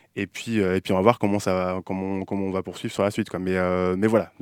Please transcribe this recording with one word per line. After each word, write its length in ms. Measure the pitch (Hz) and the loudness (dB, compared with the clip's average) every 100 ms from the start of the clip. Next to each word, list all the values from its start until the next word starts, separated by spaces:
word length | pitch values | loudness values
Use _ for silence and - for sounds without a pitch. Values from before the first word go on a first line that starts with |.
| _ - | _ -8
Et 100 | 101 | -8
puis, 340 | - - 113 | -8 -2 0
euh, 160 | 95 92 | 2 2
et 60 | |
puis, 100 | - | 2
on 40 | 95 | 4
va 60 | |
voir 160 | 101 120 | 4 4
comment 200 | 104 101 | 2 0
ça 160 | 98 | 0
va, 260 | 92 92 92 | 0 0 -4
comment, 400 | - 95 95 98 95 | -6 -6 -4 -4 -4
comment 180 | 98 | -4
on 60 | 95 | -2
va 120 | 95 | -4
poursuivre 300 | 92 87 120 | -6 -8 -8
sur 100 | - | 0
la 80 | 101 | 0
suite, 200 | 110 104 | 0 -4
quoi. 80 | 90 | -4
Mais, 180 | 92 92 | -2 0
euh, 400 | 90 90 90 92 | 2 2 0 2
mais 120 | 107 | 2
voilà, 240 | 110 92 - | 2 0 -4